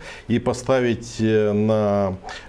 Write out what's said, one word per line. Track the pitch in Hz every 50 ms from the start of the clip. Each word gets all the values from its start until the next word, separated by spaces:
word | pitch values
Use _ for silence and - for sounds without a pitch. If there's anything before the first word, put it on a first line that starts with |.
| - - - - -
и | - 120 117
поставить, | 120 127 120 123 - - 131 127 123 120 113 117 117 - - -
э, | 110 110 110 107 107 104
на, | 101 104 107 107 110 107 104 101 101 101 98 95 95 92 - - - - -